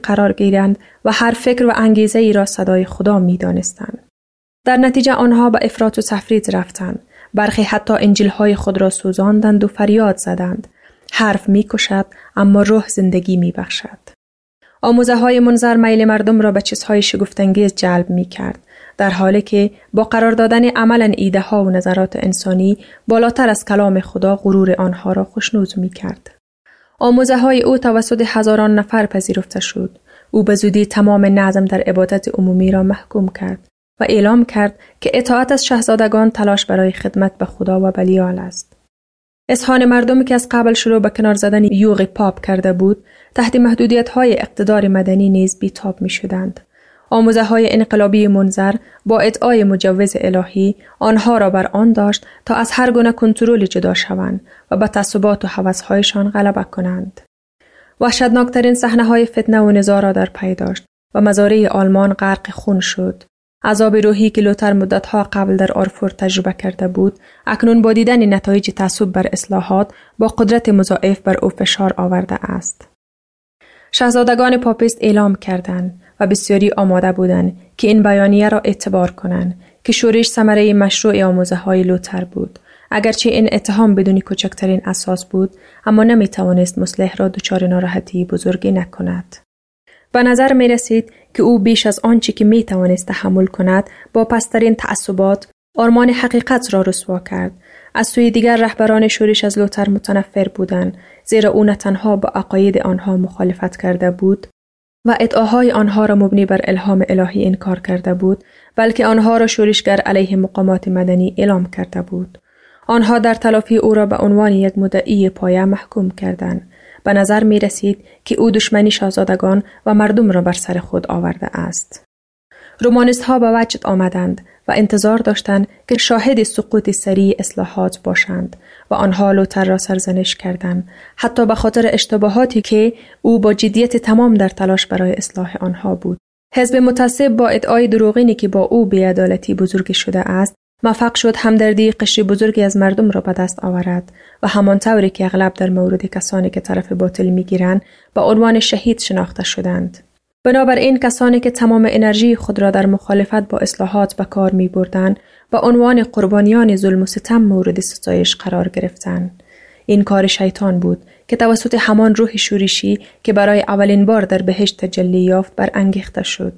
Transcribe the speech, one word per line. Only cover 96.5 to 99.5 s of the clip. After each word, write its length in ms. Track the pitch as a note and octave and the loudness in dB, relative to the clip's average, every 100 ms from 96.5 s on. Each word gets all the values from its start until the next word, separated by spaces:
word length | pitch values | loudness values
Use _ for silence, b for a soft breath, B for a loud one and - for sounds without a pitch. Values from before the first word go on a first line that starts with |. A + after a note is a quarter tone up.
| C4 B3+ | -2 -2
را 80 | G3 | -2
رسوا 380 | F#3 F#3 - F#3 | -2 -4 -6 -8
کرد. 320 | F3+ F#3 F#3 F#3 B B B | -8 -8 -8 -10 B B B
از 140 | - A3+ | -6 -4
سوی 240 | - A#3+ | 0 2
دیگر، 260 | A3+ A#3 A#3 | 2 2 2
رهبران 500 | A3+ - A3 A3 A3 | 0 0 0 2 2
شورش 360 | - G#3+ G#3+ | 2 0 0
از 160 | G#3 | 0